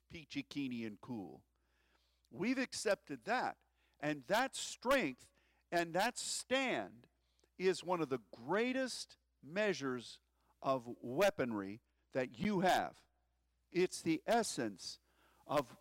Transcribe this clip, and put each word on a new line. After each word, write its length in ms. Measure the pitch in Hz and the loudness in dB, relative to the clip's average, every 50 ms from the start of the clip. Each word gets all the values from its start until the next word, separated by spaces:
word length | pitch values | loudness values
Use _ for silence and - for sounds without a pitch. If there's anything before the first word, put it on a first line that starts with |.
| - _ | -18 _
peachy 340 | - 170 - - - 147 135 | -16 -16 -14 -8 -6 -6 -6
keeney 420 | - - 147 139 127 123 117 113 | -4 -4 -4 -4 -2 -2 -4 -4
and 160 | 110 107 - | -6 -6 -10
cool. 400 | - - 123 107 92 76 64 - - _ _ _ _ _ _ _ _ _ _ _ _ _ _ _ _ _ | -10 -8 -8 -8 -8 -8 -12 -16 -20 _ _ _ _ _ _ _ _ _ _ _ _ _ _ _ _ _
We've 280 | - 151 180 240 262 262 | -8 -4 -2 0 0 0
accepted 640 | 254 - - - - 220 196 - _ - - 131 - | -2 -4 -4 -2 0 2 0 0 _ -6 -10 -8 -4
that. 320 | 185 233 254 190 107 - - _ _ _ _ _ _ _ _ | -2 -2 0 0 -2 -4 -6 _ _ _ _ _ _ _ _
And 220 | - 151 151 147 123 - | -4 -2 -2 -4 -2 0
that 280 | 185 226 262 262 - | 0 2 2 0 -2
strength 720 | - - - - - - 233 277 269 202 139 127 - - - _ _ _ _ _ _ _ _ | -6 -8 -8 -10 -4 0 2 4 4 4 2 -2 -6 -12 -20 _ _ _ _ _ _ _ _
and 220 | - 170 170 170 160 | 0 0 2 2 2
that 240 | 180 202 240 - - | 2 2 2 0 -2
stand 920 | - - - - - - 247 269 269 240 175 123 101 92 107 120 - - _ _ _ _ _ _ _ _ _ - | -6 -4 -4 -6 -2 0 0 2 2 2 0 0 -2 -4 -10 -16 -20 -20 _ _ _ _ _ _ _ _ _ 0
is 260 | 180 190 175 - 156 | 2 2 2 2 0
one 160 | 165 180 170 | 0 0 0
of 80 | 160 127 | 2 0
the 140 | 135 123 - _ - 117 117 | 0 -2 -4 _ -18 -12 -4
greatest 720 | 131 180 208 233 254 254 269 262 247 - - - - - - _ _ _ _ - | 0 2 2 2 2 2 0 -2 -2 -4 -6 -10 -12 -14 -20 _ _ _ _ -16
measures 760 | 131 160 202 214 208 180 131 139 135 127 123 110 - - - _ _ _ _ _ _ _ _ | -6 -2 0 2 2 2 0 0 -2 -2 -2 -4 -8 -14 -18 _ _ _ _ _ _ _ _
of 220 | - 135 135 131 117 120 120 - | 0 0 2 2 0 -4 -10 -8
weaponry 800 | - 120 127 151 202 196 - - 135 120 113 104 98 95 104 113 - _ _ _ _ _ - | -8 -4 2 4 4 4 4 4 0 0 0 -2 -4 -4 -8 -10 -14 _ _ _ _ _ -2
that 260 | 131 127 123 - 110 | -2 -2 -2 -2 -2
you 220 | 180 208 214 180 | 0 2 2 4
have. 320 | 165 180 156 117 92 67 57 - - _ _ _ _ _ _ _ _ _ _ _ _ _ | 6 6 6 4 2 0 -4 -10 -20 _ _ _ _ _ _ _ _ _ _ _ _ _
It's 300 | - 175 180 175 - - | 0 2 2 2 0 -2
the 200 | - 165 160 - - | 0 0 0 0 2
essence 760 | - 214 233 214 - - 151 123 107 98 - - - - - _ _ _ _ _ _ _ _ _ - | 2 2 4 2 2 0 -2 -2 -2 -4 -6 -10 -12 -12 -12 _ _ _ _ _ _ _ _ _ -2
of, 280 | 139 147 139 - - - | 0 0 0 -2 -6 -14